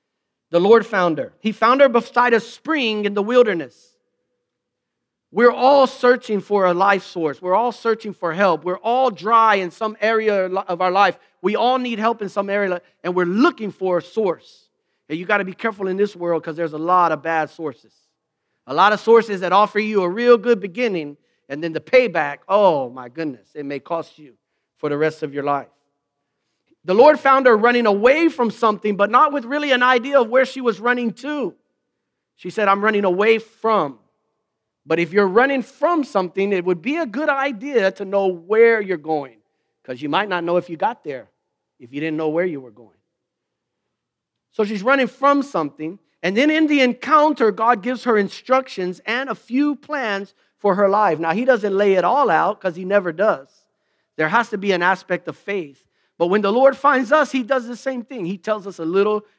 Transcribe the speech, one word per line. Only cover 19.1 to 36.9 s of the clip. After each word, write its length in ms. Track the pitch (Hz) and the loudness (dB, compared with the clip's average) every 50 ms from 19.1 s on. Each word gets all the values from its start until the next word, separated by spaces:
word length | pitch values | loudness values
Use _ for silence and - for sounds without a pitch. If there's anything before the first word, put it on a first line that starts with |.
| 226 233 214 220 208 185 | 6 6 6 4 -2 -6
that 120 | 185 175 180 | -2 0 2
offer 280 | 196 208 202 - 208 | 2 2 2 0 -2
you 240 | 214 214 214 202 185 | -2 -2 0 0 0
a 40 | 175 | -2
real 300 | 180 220 240 247 240 233 | -2 0 4 4 4 4
good 220 | 185 240 240 196 | 4 0 0 0
beginning, 560 | 180 202 170 208 247 226 196 170 151 147 143 143 _ _ _ _ _ - | -2 -6 -6 -4 -4 -4 -2 -4 -6 -8 -12 -16 _ _ _ _ _ -14
and 160 | 135 147 160 | -10 -8 -8
then 80 | 170 160 | -8 -8
the 80 | 156 | -8
payback, 580 | 151 - - 254 254 226 175 170 151 143 143 - _ | -4 0 2 2 2 2 0 -4 -4 -4 -6 -10 _
oh 440 | - 190 208 208 190 165 143 135 123 | -2 2 2 4 4 2 2 -2 -6
my 180 | 120 131 123 120 | -10 -14 -18 -14
goodness, 480 | 120 156 165 156 131 117 _ _ - | -10 -8 -8 -8 -8 -10 _ _ -16
it 80 | 151 147 | -14 -10
may 160 | 139 143 139 | -10 -10 -10
cost 400 | - - 170 165 156 - _ - | -8 -8 -8 -8 -8 -10 _ -20
you 160 | 151 135 113 _ _ _ _ _ _ _ _ | -20 -20 -20 _ _ _ _ _ _ _ _
for 120 | _ - 151 | _ -6 -6
the 80 | 143 | -2
rest 280 | 143 156 156 151 - - | -2 -2 -2 -2 -4 -8
of 100 | 143 139 | -10 -8
your 80 | 143 139 | -6 -4
life. 260 | 143 143 139 131 - _ _ _ _ _ _ _ _ _ _ _ _ _ _ _ _ _ _ _ _ _ _ _ | -2 -2 -4 -4 -8 _ _ _ _ _ _ _ _ _ _ _ _ _ _ _ _ _ _ _ _ _ _ _
The 100 | 156 185 | 0 4
Lord 240 | 208 254 302 302 - | 6 8 6 6 4
found 280 | - 277 269 269 269 | 4 2 4 4 6
her 100 | 254 233 | 4 4
running 300 | 214 208 240 240 240 240 | 4 4 2 2 2 2
away 420 | 220 202 202 208 247 277 311 339 330 | 2 2 2 4 2 4 4 2 0
from 240 | 247 - 247 220 - | 0 0 -2 -4 -2
something, 420 | - - 220 208 196 - 214 202 | 0 0 0 0 0 -2 -4 -2
but 160 | 185 202 202 | 0 0 2
not 220 | 220 247 302 302 285 | 4 4 4 4 2
with 140 | 285 233 | -2 -6
really 260 | 233 269 302 294 294 262 | -4 -6 -4 -2 0 0
an 100 | 247 247 | 2 2
idea 380 | 254 262 247 226 269 285 277 | 2 2 2 0 2 2 2
of 80 | 240 214 | 2 2
where 160 | 233 262 262 | 2 0 0
she 160 | 247 - 269 | 0 -2 -6
was 180 | 254 240 202 175 | -4 -4 -4 -2
running 340 | 208 240 247 247 247 226 185 | -2 -2 -2 -2 -2 -6 -6
to. 420 | - - 277 302 294 254 180 - _ _ _ _ _ _ _ _ _ _ _ _ _ _ _ _ | -8 -8 -8 -6 -6 -6 -6 -8 _ _ _ _ _ _ _ _ _ _ _ _ _ _ _ _
She 140 | _ - 185 | _ -16 -10
said, 180 | 170 - 214 202 | -6 -2 0 2
"I'm 160 | 196 202 202 | 2 2 2
running 200 | 214 220 202 202 | 0 0 2 0
away 340 | 190 180 185 208 220 226 220 | 0 0 2 2 2 2 0
from." 580 | 220 - _ _ - 226 220 202 160 143 131 110 _ _ _ _ _ _ _ _ _ _ _ _ _ _ _ _ _ | -2 -8 _ _ -2 0 0 0 0 -2 -6 -12 _ _ _ _ _ _ _ _ _ _ _ _ _ _ _ _ _
But 120 | - 160 170 | -4 -2 -2
if 160 | 170 156 165 | -2 0 2
you're 120 | 202 202 | 2 2
running 360 | 190 180 214 247 269 277 269 240 | 4 4 4 4 4 2 -2 -4
from 420 | - - - 285 330 349 320 277 | -6 -6 -2 -2 0 0 0 -2
something, 480 | - - 202 185 175 - 190 196 202 202 | -2 -2 -4 -4 -4 -4 -4 -2 -2 -2
it 100 | 185 170 | -2 -2
would 200 | 180 180 170 156 | -2 -4 -4 -4
be 160 | 226 | -6